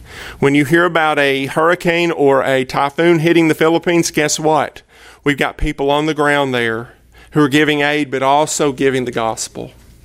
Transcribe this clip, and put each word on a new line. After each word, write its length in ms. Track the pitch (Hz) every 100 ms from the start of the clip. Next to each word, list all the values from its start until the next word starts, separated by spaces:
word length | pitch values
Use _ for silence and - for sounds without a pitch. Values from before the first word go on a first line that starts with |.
| - - - -
When 160 | 139 143
you 80 |
hear 200 | 139 170
about 320 | 175 170 156 147
a 300 | 139 135 135
hurricane 640 | 160 160 175 175 170 170
or 320 | - 143 135
a 220 | 92 135
typhoon 560 | 127 143 139 - 170 170
hitting 260 | 160 170 160
the 80 |
Philippines, 560 | 151 156 165 180 170 165
guess 300 | - 151 -
what? 420 | 156 151 120 - - _ - -
We've 160 | 147 139
got 180 | 147 -
people 360 | 156 147 143
on 140 | 147 156
the 60 |
ground 400 | 151 147 143 139
there 440 | 123 117 113 120 - _ - -
who 60 | 156
are 80 | 147
giving 340 | 147 151 147
aid, 280 | 143 151 139
but 140 | 131
also 480 | 131 143 156 - 151
giving 320 | 127 135 131
the 80 | 123
gospel. 580 | 120 113 110 - 120 123 - - -